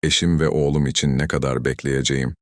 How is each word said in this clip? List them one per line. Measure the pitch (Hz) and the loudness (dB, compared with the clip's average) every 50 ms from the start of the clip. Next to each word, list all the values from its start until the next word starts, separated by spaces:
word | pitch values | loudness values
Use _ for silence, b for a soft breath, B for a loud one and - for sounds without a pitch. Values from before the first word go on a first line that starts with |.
| - | 0
Eşim | 78 85 - 87 85 85 78 | 0 0 2 2 2 2 2
ve | 80 78 | 2 2
oğlum | - 76 73 71 73 76 73 65 | 2 2 0 2 2 2 0 0
için | - - - 73 65 64 | 0 0 0 0 2 2
ne | 76 80 | 0 0
kadar | - 64 65 67 65 64 62 | -2 -2 0 0 -2 0 -2
bekleyeceğim? | 67 64 - - 69 67 67 67 - 69 67 65 64 - _ | -2 -4 -2 -4 -2 -2 0 0 0 -2 -2 -2 -4 -6 _